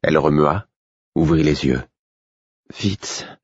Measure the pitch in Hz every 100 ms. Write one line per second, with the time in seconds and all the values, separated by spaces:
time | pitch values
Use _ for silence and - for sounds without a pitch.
0 | 73 78 76 73 73 87 - _ _ _
1 | _ - 80 80 76 73 67 64 - _
2 | _ _ _ _ _ _ _ - 101 98
3 | - - - -